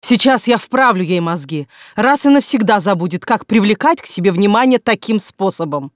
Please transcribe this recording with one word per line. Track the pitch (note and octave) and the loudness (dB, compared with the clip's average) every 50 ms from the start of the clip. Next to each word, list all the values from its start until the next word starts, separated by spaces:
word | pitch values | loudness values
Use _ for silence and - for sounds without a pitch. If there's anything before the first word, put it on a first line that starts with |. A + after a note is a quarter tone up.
| - | 0
"Сейчас | - B3 G#3+ - C4 C4 A#3 - A#3 | 0 0 2 4 2 2 2 2 0
я | A#3+ | -2
вправлю | G#3+ - - - B3+ C4+ B3 A3+ F#3 F#3 | -2 -2 -4 -2 0 2 2 2 0 -2
ей | D#3 F3+ F3+ | -2 -2 -2
мозги, | E3+ E3+ E3+ F3 C#3 C#3 D#3 D3+ C#3+ _ _ - - - _ | -2 -2 -4 -6 -8 -8 -8 -8 -8 _ _ -20 -20 -14 _
раз | - G#3+ B3+ C#4+ C#4 - | -2 0 2 2 2 4
и | C#4+ | 4
навсегда | C#4 C#4+ - - - A#3+ G#3+ F#3 A3 G#3 | 4 4 2 0 -2 0 2 2 2 2
забудет, | D#3+ F#3+ G3+ E3+ E3+ F3+ D#3 F3+ - | 2 0 -2 -2 -2 -6 -6 -8 -4
как | - A#3+ G#3+ - | -2 -4 -4 -2
привлекать | _ G#3+ A3+ G3 G#3 G#3+ - - D4+ E4+ - | _ 0 2 2 2 0 2 2 0 0 0
к | - | -4
себе | - - - F3 G3 F3+ | -12 -8 -2 -2 0 0
внимание | F3 G3+ G#3 G3+ A3+ B3+ C4 B3+ A#3 | 2 2 2 2 4 4 4 2 2
таким | _ - A3 - - - A3+ G#3+ | _ 0 -2 -2 -2 -4 -4 -4
способом". | - - - _ G3 F#3+ F3+ - E3+ D#3 C#3+ D3 C#3 C3+ _ | -4 -8 -8 _ -4 -4 -2 -4 -8 -6 -6 -8 -8 -10 _